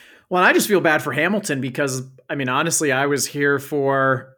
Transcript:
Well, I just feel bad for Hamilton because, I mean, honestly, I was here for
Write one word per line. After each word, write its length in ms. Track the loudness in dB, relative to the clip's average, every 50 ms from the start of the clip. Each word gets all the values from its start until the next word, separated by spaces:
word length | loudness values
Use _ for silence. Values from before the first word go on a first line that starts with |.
| -20 -20 -20 -20 _ -4
Well, 140 | 0 2 4
I 80 | 4
just 160 | 4 4 2
feel 140 | 2 2 2
bad 200 | 4 4 2 2
for 120 | 0 -2 -2
Hamilton 480 | 0 0 0 0 -2 -2 -4 -4 -4
because, 420 | -4 -4 -4 -2 -2 -2 -2 -4 -8 -10 -16 -16 -12 -8
I 60 | -6
mean, 140 | -4 -2 -2
honestly, 420 | 0 0 0 0 -2 0 0 0
I 140 | 0 2 0
was 200 | 0 0 -2 -2
here 340 | -4 -4 0 0 2 0 0
for 760 | -2 -4 -4 -2 0 0 2 2 2 2 0 0 -4 -10 -18